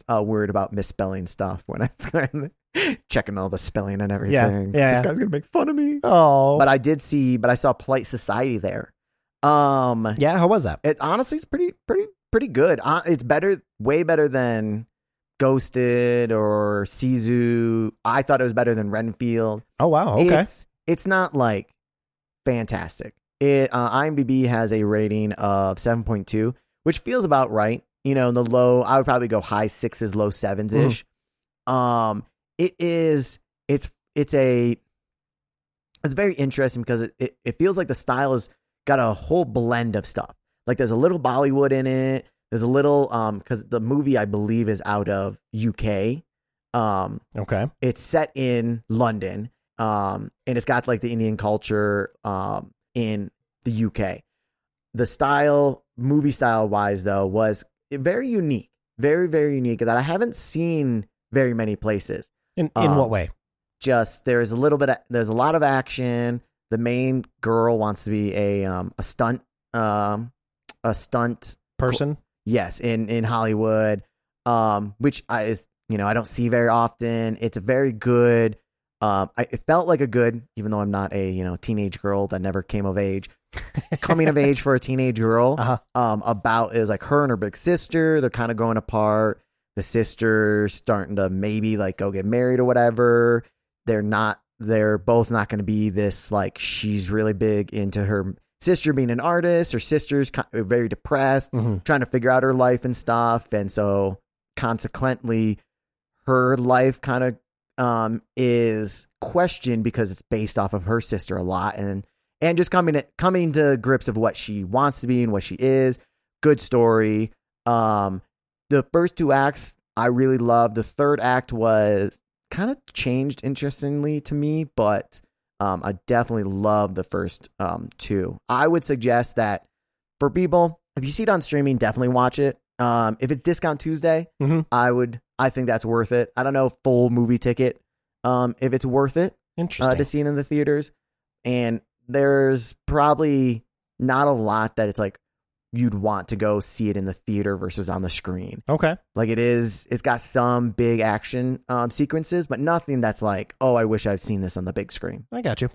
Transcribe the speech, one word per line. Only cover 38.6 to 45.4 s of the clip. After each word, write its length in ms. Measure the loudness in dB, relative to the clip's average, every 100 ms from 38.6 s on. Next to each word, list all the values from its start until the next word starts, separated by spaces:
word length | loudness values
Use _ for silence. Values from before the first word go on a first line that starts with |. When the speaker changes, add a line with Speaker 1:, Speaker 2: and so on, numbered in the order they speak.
| _ _ 0
Speaker 1:
got 120 | 2
a 140 | 2
whole 320 | -2 0 0 0
blend 500 | -2 0 0 -2 -4
of 100 | -4
stuff. 280 | -8 -10 -14 _ _ -4
Like, 120 | 0
there's 140 | 0
a 40 | 2
little 240 | 2 2
Bollywood 520 | 0 2 2 2 2
in 160 | 2 0
it. 380 | -2 -2 -4 -8 _ -6
There's 100 | -2
a 40 | 2
little, 440 | 4 4 4 2
um, 280 | 0 -2 -4
'cause 240 | -6 -8 -4
the 140 | -4
movie, 360 | -2 0 2 0
I 80 | 0
believe, 440 | -2 0 0 0
is 120 | -2 -2
out 240 | -2 -2
of 300 | -2 -4 -8